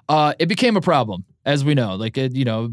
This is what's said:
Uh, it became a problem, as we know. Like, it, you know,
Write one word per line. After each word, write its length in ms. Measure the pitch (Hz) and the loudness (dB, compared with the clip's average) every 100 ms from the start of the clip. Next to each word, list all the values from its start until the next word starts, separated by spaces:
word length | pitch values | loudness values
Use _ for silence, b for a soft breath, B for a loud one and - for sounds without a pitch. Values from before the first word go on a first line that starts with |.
| - | 0
Uh, 240 | 156 151 - | 2 2 0
it 100 | 170 | -2
became 280 | - 247 208 | 2 2 2
a 60 | |
problem, 420 | 180 147 110 92 - _ 135 | 2 2 0 -6 -12 _ -2
as 180 | 143 | 0
we 120 | 139 143 | 2 2
know. 200 | 110 95 | 0 -4
Like, 220 | 113 135 | -6 -4
it, 180 | 131 131 | -4 -2
you 80 | 123 | -2
know, 240 | 113 120 | -2 -6